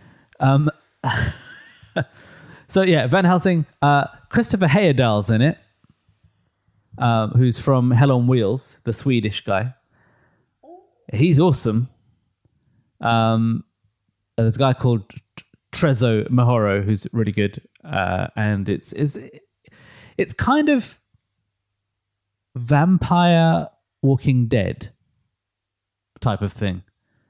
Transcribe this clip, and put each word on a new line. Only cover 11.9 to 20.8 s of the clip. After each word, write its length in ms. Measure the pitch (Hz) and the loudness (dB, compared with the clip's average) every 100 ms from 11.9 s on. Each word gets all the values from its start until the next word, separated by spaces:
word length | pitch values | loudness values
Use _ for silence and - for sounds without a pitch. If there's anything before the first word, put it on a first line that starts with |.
| _ _ _ _ _ _ _ _ _ _ _ | _ _ _ _ _ _ _ _ _ _ _
Um, 640 | 117 117 113 113 113 113 - _ _ _ _ _ _ - | -2 0 0 0 0 -4 -8 _ _ _ _ _ _ -2
there's 200 | 113 - | -2 0
a 20 | |
guy 160 | 135 | 0
called 340 | 123 127 117 - | 0 0 0 -4
T-, 360 | - _ - - _ _ | -18 _ -20 -20 _ _
Trezzo 560 | - 160 120 123 110 107 | 0 0 2 2 0 0
Mahoro 560 | 123 120 120 104 98 | 2 2 2 0 0
who's 220 | 101 104 - | 0 -2 -4
really 200 | 117 104 | -4 -4
good, 300 | 101 101 - - _ | -2 -4 -4 -18 _
uh, 460 | - 98 92 92 90 - | -10 -4 -4 -4 -6 -4
and 320 | 107 101 98 | -2 -2 -4
it's, 240 | - - | -6 -6
it's, 240 | - 147 - - - _ _ _ _ - - - - | -4 -4 -4 -8 -20 _ _ _ _ -20 -20 -18 -8
it's 160 | - | -8
kind 340 | - - 285 302 | -4 0 2 2
of 320 | 277 | 0